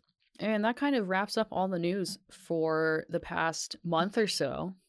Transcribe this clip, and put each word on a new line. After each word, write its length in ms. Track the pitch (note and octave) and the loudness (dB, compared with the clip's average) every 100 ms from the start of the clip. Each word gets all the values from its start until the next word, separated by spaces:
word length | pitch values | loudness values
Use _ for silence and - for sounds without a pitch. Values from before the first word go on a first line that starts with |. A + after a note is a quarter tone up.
| _ _ _ - | _ _ _ -6
And 260 | G#3 G#3+ | -2 0
that 120 | G#3+ B3 | 0 0
kind 200 | C#4+ C4+ | 0 0
of 120 | F#3 | 2
wraps 280 | F#3 G#3 - | 0 0 0
up 120 | G#3+ | 0
all 180 | - F#3+ | 0 0
the 100 | F3+ | 0
news 400 | E3+ G3 E3+ - _ | 0 0 -2 -6 _
for 720 | - - E3 D#3+ D#3 D#3+ D#3+ - | -20 -4 0 2 2 2 2 -2
the 100 | E3+ | -6
past 560 | - E3+ E3 D#3+ - - | -4 0 0 0 -6 -8
month 320 | E3+ D#3+ F#3 A3 | -2 2 2 2
or 100 | G3+ | 0
so. 480 | - C#3 C3+ E3+ F#3 | 2 -2 -2 -6 -8